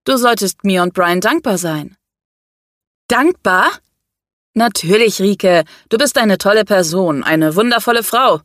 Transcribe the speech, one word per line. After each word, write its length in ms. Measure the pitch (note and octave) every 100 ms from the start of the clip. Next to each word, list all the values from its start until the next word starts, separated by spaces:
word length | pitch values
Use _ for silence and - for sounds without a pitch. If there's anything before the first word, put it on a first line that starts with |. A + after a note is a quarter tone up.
Du 140 | - C4
solltest 460 | A#3+ A3 F#3+ -
mir 180 | G3+ F#3
und 140 | F3+ F#3
Brian 260 | F3 F3+
dankbar 380 | G#3+ E4 B3 F3+
sein. 360 | F3 D3+ C#3 - _ _ _ _ _ _ _ _ _ _ -
Dankbar? 600 | A#3+ D#4+ - G3 F#3 D4+ - _ _ _ _ _ _ _ A3
Natürlich, 680 | A#3 - E3 G#3+ A3 -
Rike. 440 | G3 F#3+ F#3+ E3+ - - -
Du 100 | A3+
bist 180 | C#4+ C4+
eine 220 | G#3+ F#3
tolle 260 | G3 A3 G#3
Person, 580 | F#3+ D#3+ F3+ F3 C#3
eine 320 | C#3 D#3+ D#3 E3+
wundervolle 460 | A#3+ A#3 A#3 A#3
Frau. 400 | A3 A#3 B3+ D#3